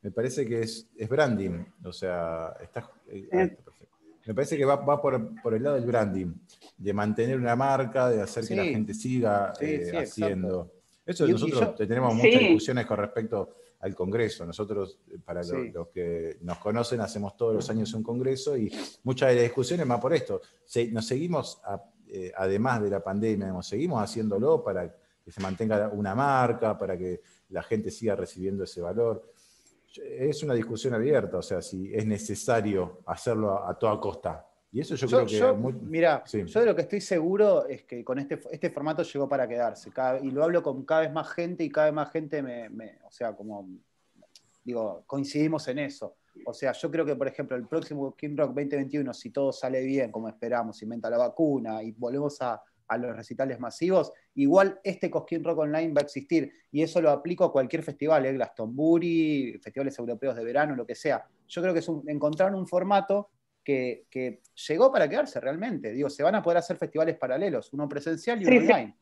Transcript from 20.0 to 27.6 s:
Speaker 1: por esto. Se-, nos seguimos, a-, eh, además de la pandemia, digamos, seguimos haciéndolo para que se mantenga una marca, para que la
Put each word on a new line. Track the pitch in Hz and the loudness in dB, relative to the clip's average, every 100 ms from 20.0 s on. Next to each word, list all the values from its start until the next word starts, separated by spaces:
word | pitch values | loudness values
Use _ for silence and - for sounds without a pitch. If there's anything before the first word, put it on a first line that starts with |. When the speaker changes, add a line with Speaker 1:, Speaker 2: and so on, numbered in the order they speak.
Speaker 1:
por | 127 | 2
esto. | 160 123 98 - _ | 0 0 -6 -6 _
Se-, | _ 120 120 | _ -2 0
nos | 110 110 | -2 -2
seguimos, | 127 175 160 - - | -2 0 -2 -4 -10
a-, | - 98 - _ _ | -10 -10 -10 _ _
eh, | 98 90 95 | -10 -10 -2
además | 95 98 127 120 | 0 2 2 2
de | 104 | 0
la | 98 | -2
pandemia, | 98 101 110 107 98 | -2 0 0 0 -2
digamos, | 90 - | -6 -6
seguimos | 104 170 127 | -4 -2 -2
haciéndolo | 101 113 110 98 135 160 | -2 -2 -2 2 4 2
para | - 92 87 - _ _ | 2 -4 -6 -12 _ _
que | - | -18
se | - | -6
mantenga | 95 95 110 107 104 | -6 -2 0 2 0
una | 104 101 107 | -2 -2 0
marca, | 143 135 123 117 110 104 | 2 4 4 2 0 0
para | 95 90 | -4 -4
que | 92 87 _ _ _ | -4 -6 _ _ _
la | 92 | -10